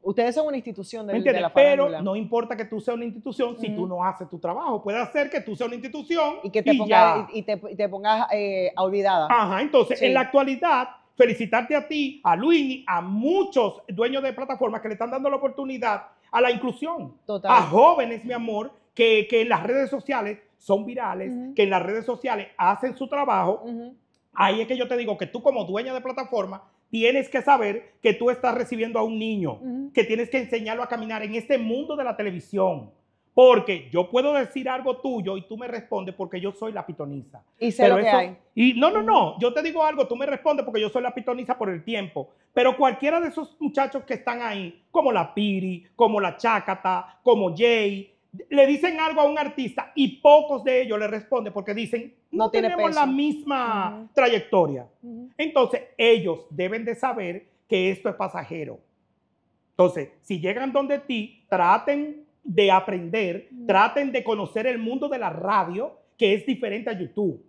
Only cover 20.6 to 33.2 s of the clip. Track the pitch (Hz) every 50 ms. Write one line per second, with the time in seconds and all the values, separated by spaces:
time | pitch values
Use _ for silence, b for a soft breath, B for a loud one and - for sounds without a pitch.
20.6 | _ - 196 202 214 247 240 254 240 202 185 185 190 - 254 247 247 262 269 -
21.6 | 208 196 190 185 175 185 202 220 220 - 240 - - 262 233 208 - - _ _
22.6 | 185 175 202 208 - 262 233 - 269 247 - 285 285 262 220 190 185 170 202 -
23.6 | - 233 240 226 233 247 262 _ _ _ _ _ _ _ _ - 196 196 196 220
24.6 | 226 226 254 247 247 - 254 240 240 208 208 - 190 160 - 240 226 302 262 247
25.6 | 196 165 190 208 233 262 262 254 247 254 254 262 262 262 - 220 190 190 190 196
26.6 | - _ _ _ _ _ - 226 226 233 254 277 262 262 - 262 - - 285 262
27.6 | 226 208 202 226 - - _ _ _ 226 208 208 233 240 247 240 247 247 233 247
28.6 | 240 - 254 220 220 233 233 226 220 226 226 220 220 220 220 202 180 151 117 104
29.6 | 247 262 240 254 277 277 285 - 214 - 220 226 240 233 240 262 247 - 240 226
30.6 | 214 214 220 240 247 240 240 233 220 220 220 220 214 208 214 226 220 - 285 262
31.6 | 226 220 233 254 294 302 294 294 269 247 226 - 208 202 180 175 - - - 202
32.6 | 190 190 170 147 113 107 _ _ _ _ _ _